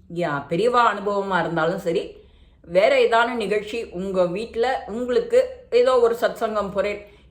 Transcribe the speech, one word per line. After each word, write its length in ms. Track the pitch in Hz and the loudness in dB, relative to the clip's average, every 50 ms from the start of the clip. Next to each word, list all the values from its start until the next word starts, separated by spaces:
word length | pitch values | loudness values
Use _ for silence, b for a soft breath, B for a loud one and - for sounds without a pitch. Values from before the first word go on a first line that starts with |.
| _ - 170 | _ -10 -6
யா, 300 | 170 170 151 143 143 139 - | -4 -4 -2 -4 -6 -4 -4
பெரியவா 320 | 170 175 214 247 247 240 240 220 202 | -2 0 0 2 4 4 4 2 2
அனுபவமா 460 | 208 196 208 202 202 196 196 185 175 | 0 -2 -2 -2 -2 -2 0 0 -2
இருந்தாலும் 400 | 160 170 170 165 156 165 - - | 0 -2 -2 0 0 0 -2 -2
சரி, 380 | - 170 165 - - - b b b b b b b b b b | -4 -2 -2 -2 -4 -6 b b b b b b b b b b
வேற 380 | _ 170 170 185 208 262 277 262 | _ -2 2 4 4 4 4 4
ஏதான 340 | 240 214 226 226 233 247 247 | 4 4 4 4 2 2 0
நிகழ்ச்சி 560 | 233 214 185 208 214 208 - - 233 226 - | -4 -2 -2 -2 -2 -4 -4 -8 -8 -8 -8
உங்க 360 | - 175 190 196 185 185 180 | -8 -8 -6 -2 0 0 0
வீட்ல 580 | 175 170 202 226 - - 226 233 254 262 - - | 0 -2 -6 -8 -6 -4 -2 -2 -2 -2 -4 -6
உங்களுக்கு 800 | - 202 233 247 247 247 233 220 - 233 254 - - - - - - | -8 -8 -6 -4 -2 0 -2 0 2 2 2 2 0 -4 -16 -8 0
ஏதோ 300 | 220 240 247 262 262 247 | 2 4 4 4 4 4
ஒரு 180 | 233 226 233 - | 4 4 2 0
சத்சங்கம் 500 | 233 202 - - 233 220 214 208 196 175 | -2 -2 -2 -4 -4 -4 -2 -4 -4 -4
போறேன், 340 | 170 196 190 208 202 202 B B B B B B | -4 -4 -4 -4 -4 -8 B B B B B B